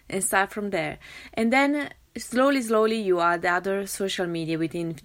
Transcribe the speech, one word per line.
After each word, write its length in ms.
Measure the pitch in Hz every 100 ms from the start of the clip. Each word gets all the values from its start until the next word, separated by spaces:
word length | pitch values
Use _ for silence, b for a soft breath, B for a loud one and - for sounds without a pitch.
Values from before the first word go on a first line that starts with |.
| -
and 140 | 196
start 260 | 190 196 196
from 200 | - 208
there. 260 | 185 151 - B B B -
And 180 | 226
then 380 | 262 277 294 277 - _ 233
slowly, 460 | - 240 277 277
slowly 360 | 220 220 220 226
you 200 | 196 175
add 260 | 170 175 180
other 400 | 175 190 196 196
social 400 | - 196 - 175
media 320 | 170 160 160
within 380 | 165 175 165 160